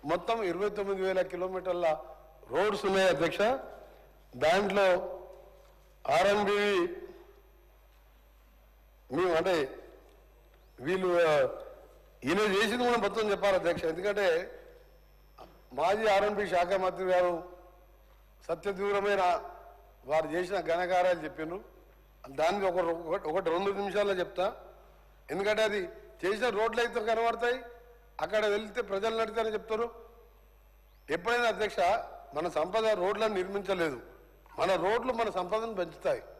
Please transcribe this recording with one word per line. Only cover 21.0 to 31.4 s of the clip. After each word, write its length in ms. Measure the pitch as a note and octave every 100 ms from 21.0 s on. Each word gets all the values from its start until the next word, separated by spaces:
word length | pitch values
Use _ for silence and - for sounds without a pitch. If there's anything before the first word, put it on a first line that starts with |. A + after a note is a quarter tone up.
| F3+ F3
చెప్పిండ్రు. 400 | D3+ - D#3+ F#3 - - - - - - -
దానికి 380 | C3+ D#3+ G3+ F#3+
ఒక, 200 | E3+ E3+
ఒక, 400 | E3+ E3 F#3+ D#3
ఒకటి 240 | E3+ E3
రెండు 200 | E3+ G3
నిమిషాల్లో 440 | G3 G3+ F#3+ G#3
చెప్తా. 420 | F#3+ E3+ - F#3+ - - - - - - - -
ఎందుకంటే 320 | D#3 G3 G#3+
అది 260 | A3 G#3 F3 - - -
చేసిన 240 | F3 G#3 B3
రోడ్లు 320 | G3+ A3+ A3
అయితే 200 | A#3 G#3+
కనబడతాయి, 640 | G#3+ A3 A#3 A3+ A#3+ B3+ B3+ - - - - -
అక్కడ 260 | E3 G#3+ G#3+
వెళ్తే 360 | G3+ G#3+ -
ప్రజలు 380 | G3+ G3 A3 A3+
నడితేనే 300 | A3 G#3+ A3
చెప్తారు. 400 | G#3+ - A3 A#3 - - - - - - - - - - - -
ఎప్పుడైనా 340 | E3+ F3+ A#3+